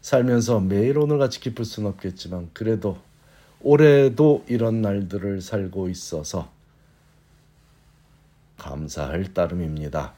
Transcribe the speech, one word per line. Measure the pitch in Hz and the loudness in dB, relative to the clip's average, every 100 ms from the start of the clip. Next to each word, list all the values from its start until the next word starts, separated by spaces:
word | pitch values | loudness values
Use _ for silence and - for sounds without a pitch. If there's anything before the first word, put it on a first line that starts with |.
살면서 | - 131 127 120 113 113 | 2 2 4 2 2 0
매일 | 95 101 117 143 | 2 0 2 2
오늘같이 | 147 147 135 - | 0 2 0 -2
기쁠 | 131 - | -10 -8
순 | 113 - 104 | -10 -6 -8
없겠지만, | 98 95 87 87 90 85 | -6 -10 -10 -12 -10 -12
그래도 | - 110 110 101 92 _ _ _ _ _ _ | -8 -2 -2 -2 -8 _ _ _ _ _ _
올해도 | 139 147 151 143 135 117 151 147 - | 4 6 8 8 6 6 4 4 0
이런 | 120 113 110 | 0 0 0
날들을 | 107 101 95 95 98 98 | 0 -2 -4 -6 -4 -6
살고 | 90 107 92 92 92 | -6 -6 -6 -6 -6
있어서 | 87 - 80 76 92 - _ _ _ _ _ _ _ _ _ _ _ _ _ _ _ _ _ _ _ _ _ | -6 -8 -10 -8 -8 -10 _ _ _ _ _ _ _ _ _ _ _ _ _ _ _ _ _ _ _ _ _
감사할 | - 69 76 - 69 82 95 | -14 -10 -10 -8 -6 -4 -4
따름입니다. | - 87 87 82 76 73 78 65 | -2 -2 -2 -6 -6 -6 -6 -8